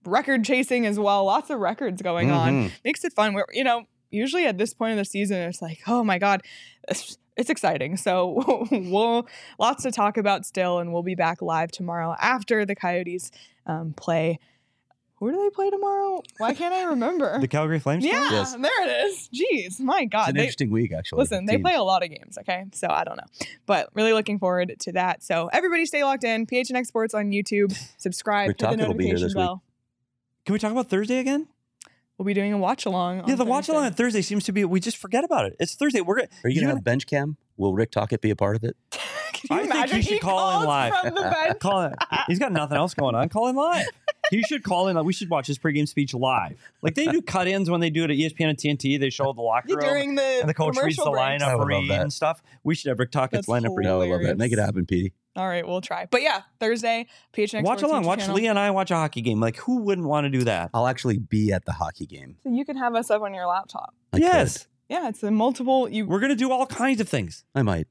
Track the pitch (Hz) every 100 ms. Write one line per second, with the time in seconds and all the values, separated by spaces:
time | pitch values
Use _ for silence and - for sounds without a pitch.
0 | - 214 277 269 214 254 254 247 220 208
1 | 208 202 196 233 - 277 185 220 277 185
2 | 185 170 - 143 - 135 101 - - 302
3 | 349 - 214 202 196 233 262 233 - _
4 | _ 208 262 339 311 185 226 - 226 214
5 | 196 196 202 190 170 175 165 160 - 240
6 | 220 180 202 190 - - - _ - 185
7 | - - _ - 240 - 185 156 143 185
8 | - 185 180 175 269 240 226 240 180 196
9 | 226 233 240 - - - 226 269 262 226
10 | 208 202 202 196 - - 180 175 170 170
11 | 175 185 165 175 175 160 170 - 175 170
12 | 165 165 220 254 208 220 202 196 180 175
13 | 175 180 - - - _ - 160 160 151
14 | - 165 160 165 _ _ _ _ _ _
15 | _ _ 214 349 403 403 392 392 403 392
16 | 392 370 - - 220 285 339 370 359 277
17 | 240 359 254 233 185 147 156 160 135 156
18 | 269 - 571 104 98 - 269 494 349 -
19 | 403 381 - 247 453 294 185 185 262 269
20 | 247 214 190 147 233 - 123 113 120 80
21 | - - 285 196 196 214 359 330 190 190
22 | 175 151 - - 202 185 196 - 180 80
23 | 170 - - - - - - 185 - -
24 | 220 220 214 208 185 180 180 - - 180
25 | 185 - - 170 170 294 359 339 330 294
26 | 277 269 240 220 226 247 254 247 247 233
27 | 220 214 208 202 196 208 202 196 - _
28 | 185 180 - 202 196 - - 220 214 185
29 | 90 87 - 196 180 185 _ _ _ _
30 | _ _ _ _ - 202 214 240 247 190
31 | 214 254 254 285 320 _ _ _ - _
32 | _ _ 196 202 202 208 190 262 214 185
33 | 180 185 180 262 240 262 294 311 269 170
34 | 240 214 180 208 - 202 190 185 190 -
35 | 185 233 339 294 101 - - - 294 240
36 | 175 220 - - 120 135 254 277 120 127
37 | - 143 143 151 _ - 98 95 113 -
38 | 104 110 107 101 101 107 117 - _ -
39 | - 605 622 - - 415 - 330 262 226
40 | 302 415 190 370 381 392 453 139 123 392
41 | - 359 - 330 320 427 196 196 160 -
42 | - 151 - 175 262 170 147 147 170 -
43 | 139 117 156 214 247 262 311 349 - -
44 | - - 605 - - 294 196 180 190 170
45 | 160 185 185 160 127 143 160 147 147 -
46 | 139 123 131 123 85 - - _ 165 160
47 | 320 339 - 185 180 196 175 175 170 156
48 | 165 143 156 156 160 143 147 143 139 139
49 | 135 - 139 117 117 113 240 359 285 285
50 | 277 277 269 254 156 160 156 - - 151
51 | - 131 131 143 143 123 - 143 - 98
52 | 117 - 156 165 _ - 151 160 147 120
53 | 123 151 131 104 101 120 117 98 95 92
54 | 90 90 78 78 120 113 101 95 85 90
55 | 92 _ _ - 185 175 170 180 - 175
56 | 180 247 294 208 - _ 220 233 233 226
57 | 233 - _ - 208 220 190 247 294 302
58 | 170 208 196 196 226 202 202 196 190 175
59 | 156 - 117 107 113 113 - 254 202 190
60 | 156 147 143 131 120 92 85 117 123 131
61 | 127 107 110 107 107 92 - 82 78 -
62 | 80 73 65 - 269 240 285 269 240 233
63 | 233 214 208 190 180 180 - - - _
64 | _ - 339 349 131 - - _ _ 320
65 | 294 214 208 214 233 254 254 262 247 220
66 | 202 190 269 254 262 254 262 - 254 247
67 | 202 135 90 - _ 143 110 85 78